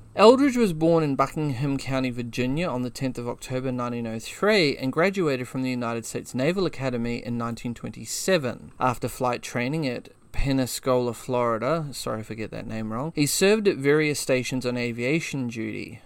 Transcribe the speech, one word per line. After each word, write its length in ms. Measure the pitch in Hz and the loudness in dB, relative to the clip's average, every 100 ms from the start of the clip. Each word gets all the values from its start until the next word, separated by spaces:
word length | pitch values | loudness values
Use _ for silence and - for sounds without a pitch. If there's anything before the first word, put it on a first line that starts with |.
| - - | -8 6
Eldridge 420 | 214 262 285 247 | 6 6 2 2
was 160 | 214 | 0
born 300 | 156 160 165 | 2 4 4
in 120 | 151 135 | 4 2
Buckingham 600 | 139 - 151 120 143 139 | 0 0 -2 0 -2 -2
County, 320 | - 135 131 | -2 -2 -2
Virginia 580 | 120 120 113 127 147 175 | -4 -6 -2 0 0 -2
on 140 | 127 | -2
the 80 | 123 | -4
tenth 300 | - 135 120 | -4 -4 -4
of 100 | 120 | -6
October 420 | 120 - 127 131 | -8 -6 -4 -2
nineteen 360 | 123 120 120 117 | -2 -4 -4 -4
oh 100 | 113 | -6
three 580 | - - 202 214 151 - | -10 0 4 6 4 2
and 140 | 131 | -2
graduated 560 | 143 185 196 160 131 123 | 2 2 2 0 0 -2
from 140 | 131 | -2
the 80 | 131 | -2
United 340 | 123 117 117 | -2 -2 -4
States 300 | 113 120 - | -6 -8 -6
Naval 320 | 120 139 190 170 | -2 0 0 -2
Academy 580 | - 131 120 117 120 | -2 -4 -2 -2 -4
in 140 | - 117 | -4 -4
nineteen 380 | 117 113 123 117 | -4 -4 -6 -6
twenty-seven. 960 | 120 117 113 - - 185 127 - - - | -10 -10 -8 -4 2 2 0 -6 -14 -2
After 280 | 127 - 123 | -2 0 -4
flight 360 | - 123 120 | -2 -2 -2
training 440 | - 127 123 160 139 | -4 -4 -2 -2 -2
at 220 | 120 - - - | -4 -10 -20 -4
Pensacola, 840 | - 139 135 123 - 139 127 120 110 | 0 2 2 2 -2 2 2 2 -2
Florida, 720 | - 123 120 113 120 165 147 | -2 0 2 2 0 0 -2
sorry 300 | 120 123 113 | -6 -4 -4
if 80 | 110 | -6
I 60 | 113 | -8
get 160 | 107 | -8
that 160 | 110 110 | -8 -8
name 260 | 110 110 | -6 -4
wrong, 180 | 113 156 151 | -4 -4 0
he 100 | 143 | 2
served 420 | - 190 220 202 | 4 6 6 4
at 100 | 135 | 4
various 420 | 139 151 151 143 | 4 4 4 0
stations 440 | - 131 123 131 | 2 2 2 -2
on 140 | 123 123 | -2 -2
aviation 720 | 120 117 123 160 - 139 120 | -2 -2 0 0 -2 -4 -4
duty. 540 | 113 110 104 - 113 | -4 -6 -6 -10 -12